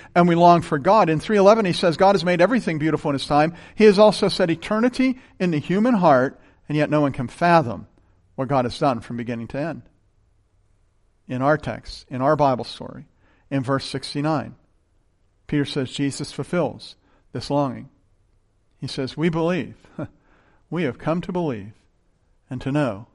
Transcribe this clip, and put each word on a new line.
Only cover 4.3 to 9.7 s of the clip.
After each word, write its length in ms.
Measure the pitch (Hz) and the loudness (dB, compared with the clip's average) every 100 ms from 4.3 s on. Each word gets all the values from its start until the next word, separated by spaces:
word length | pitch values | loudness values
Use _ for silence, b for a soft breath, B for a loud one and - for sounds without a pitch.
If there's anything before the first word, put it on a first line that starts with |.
| - 180 | 0 0
eternity 720 | 165 - 214 247 247 262 247 B - | -2 -2 0 0 0 -2 -2 B -6
in 140 | 185 | -2
the 60 | 151 | -2
human 360 | - 185 233 | 0 0 2
heart, 440 | 156 170 131 131 - b b - | 4 4 4 2 -4 b b -6
and 80 | 151 | -2
yet 140 | 147 | 0
no 100 | 151 | 2
one 120 | 143 | 0
can 160 | - 120 | -2 -8
fathom 580 | - 175 170 120 95 - _ _ _ _ | -2 2 2 2 -6 -14 _ _ _ _
what 140 | - 127 | -8 -2
God 160 | 139 | 0
has 140 | 123 - | -2 -2
done 220 | 147 117 | -2 -2
from 160 | - 120 | -6 -10
beginning 300 | 117 117 113 | -8 -8 -8
to 100 | 131 | -8
end." 240 | 160 | -8